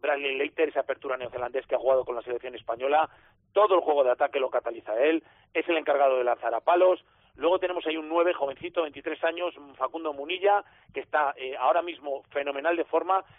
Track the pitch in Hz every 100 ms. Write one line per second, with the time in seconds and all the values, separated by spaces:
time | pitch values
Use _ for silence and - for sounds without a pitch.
0 | 147 143 139 135 143 - 160 147 - 131
1 | 139 127 120 123 123 131 - 123 127 131
2 | 123 120 123 120 131 117 - 117 131 147
3 | 156 - _ _ _ - 208 180 - 147
4 | 127 123 143 139 127 123 120 117 - 110
5 | 147 160 - _ _ 165 165 165 151 139
6 | 139 131 123 117 117 113 - 175 185 180
7 | - _ _ - 151 185 185 180 160 156
8 | 156 170 175 175 139 - 175 175 151 139
9 | 160 156 165 170 175 147 143 135 131 160
10 | 160 139 147 185 196 202 - _ _ 139
11 | - 151 139 139 131 131 131 170 175 143
12 | 147 139 - 147 139 139 156 170 156 160
13 | 165 190 -